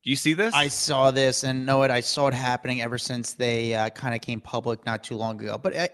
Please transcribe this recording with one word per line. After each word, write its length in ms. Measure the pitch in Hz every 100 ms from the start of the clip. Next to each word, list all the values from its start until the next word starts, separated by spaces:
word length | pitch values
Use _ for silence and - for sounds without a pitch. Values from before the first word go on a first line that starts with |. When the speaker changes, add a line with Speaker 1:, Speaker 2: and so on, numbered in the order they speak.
Speaker 1:
Do 80 | -
you 60 | 135
see 160 | 151
this? 180 | 160 208
Speaker 2:
I 120 | 143 143
saw 440 | - - 135 135
this, 320 | 131 131 127
and 200 | 135 131
know 180 | 131 135
it, 60 | 135
I 80 | 123
saw 260 | 120 - 139
it 80 |
happening 480 | 127 127 123 127 123
ever 160 | 117 120
since 360 | - 123 117
they, 400 | - 120 117 117
uh, 140 | 113 110
kinda 280 | - 135 117
came 220 | - 113
public 440 | - 120 117 113
not 200 | - 110
too 120 | - 113
long 240 | 113 107
ago. 160 | 107 110
But 200 | 180 156
I, 120 | 180